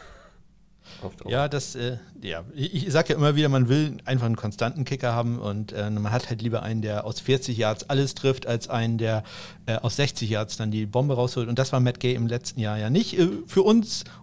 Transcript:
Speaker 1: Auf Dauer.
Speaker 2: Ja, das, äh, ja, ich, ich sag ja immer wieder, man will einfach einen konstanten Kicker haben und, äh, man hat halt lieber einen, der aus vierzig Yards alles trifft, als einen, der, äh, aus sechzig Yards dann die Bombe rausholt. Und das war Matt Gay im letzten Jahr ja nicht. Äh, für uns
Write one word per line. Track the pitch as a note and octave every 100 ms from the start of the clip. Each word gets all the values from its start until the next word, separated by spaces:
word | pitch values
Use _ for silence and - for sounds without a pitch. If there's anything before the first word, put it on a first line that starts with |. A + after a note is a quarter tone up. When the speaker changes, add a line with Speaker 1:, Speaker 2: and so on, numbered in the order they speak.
| - - - - - - _ _ - -
Speaker 1:
Auf | F#2+ -
Dauer. | G#2+
Speaker 2:
Ja, | B2 D3
das, | C#3+ -
äh, | B2+ A#2+ A#2+ - -
ja, | F#2+ E2 G2
ich, | D3+ D#3 F3+ F#3+
ich |
sag | D3 -
ja | D3+
immer | D3
wieder, | D3 D3+
man | C3+ A#2+
will | C#3 D#3 A2+
einfach | - C3 A#2
einen | A2+
konstanten | G#2+ G#2 A#2 D3
Kicker | B2+ C3+ B2
haben | A#2 A#2+ A#2+
und, | G#2 G#2 G#2+
äh, | G2+ G#2
man | G#2 G#2
hat | A#2+ -
halt | A2
lieber | A2+ A2
einen, | A2+ A2+
der | G#2+ G#2
aus | G#2 -
vierzig | - C3+ - A2
Yards | G#2+ A2 -
alles | C#3+ C3+
trifft, | - C3+ C3 -
als | A#2 -
einen, | A#2+ A#2 A2+
der, | A2+ A2 - - - - -
äh, | A2+
aus | A#2 A#2+
sechzig | C#3+ - A2+
Yards | G#2+ G#2+ -
dann | A2
die | G#2+ G#2+
Bombe | B2 C#3+
rausholt. | B2 B2 B2+ A#2
Und | A#2+
das | C3
war | C3
Matt | B2+ A#2+
Gay | B2
im | B2+ A#2
letzten | A#2+ - -
Jahr | G#2+ G#2+
ja | G#2+
nicht. | D#3+ A3+ -
Äh, | F3 G3+ -
für | F#3+
uns | G3 A3+ A3 - - -